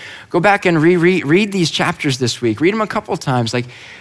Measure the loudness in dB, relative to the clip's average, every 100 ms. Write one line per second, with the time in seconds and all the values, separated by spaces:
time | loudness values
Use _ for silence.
0 | -16 -20 -6 0 2 2 2 2 4 4
1 | 4 2 2 2 2 0 -2 0 -2 -2
2 | -4 -2 -2 -2 -2 0 0 0 -2 -4
3 | -4 -4 -2 0 0 -4 -6 -12 -20 -20